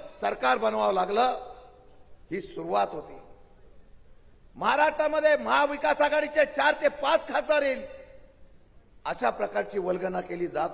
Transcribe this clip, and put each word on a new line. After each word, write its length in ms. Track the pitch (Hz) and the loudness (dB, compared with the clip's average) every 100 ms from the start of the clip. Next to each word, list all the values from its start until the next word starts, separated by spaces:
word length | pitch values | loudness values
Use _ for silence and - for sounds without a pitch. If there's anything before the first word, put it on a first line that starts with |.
| - - | -16 -4
सरकार 360 | 202 214 254 247 | -4 0 2 2
बनवावं 360 | 220 214 208 | 0 2 2
लागलं. 600 | 190 180 208 254 247 - - - - - - - - - | 2 2 2 2 0 -10 -18 -20 -20 -20 -20 -20 -20 -10
ही 100 | 190 | -10
सुरुवात 460 | 185 170 165 202 196 | -8 -10 -2 0 0
होती. 300 | 160 - - - - - - - - - - - - - - - - | -4 -14 -18 -20 -20 -20 -20 -20 -20 -20 -20 -20 -20 -20 -20 -20 -2
महाराष्ट्रामध्ये 800 | 196 277 311 302 302 311 302 285 | 2 4 4 2 0 4 4 4
महाविकास 640 | 220 262 285 285 302 285 | 4 2 2 0 0 2
आघाडीचे 440 | 294 302 302 302 294 | 2 2 0 2 2
चार 260 | - 285 294 | 2 2 2
ते 60 | 294 - | 0 0
पाच 260 | 277 320 302 | 0 0 0
खासदार 340 | 285 302 302 | -4 0 2
येईल, 200 | 285 247 208 - - - - - - - - - _ - - | 2 -2 -8 -16 -20 -20 -20 -20 -20 -20 -20 -20 _ -12 -10
अशा 240 | 170 240 | -2 -2
प्रकारची 500 | 214 202 208 202 202 | 0 -4 -4 -4 -4
वल्गना 420 | 180 180 185 185 | -2 -2 -2 -4
केली 260 | 180 175 175 | -6 -6 -4
जात 220 | 147 165 | -2 -4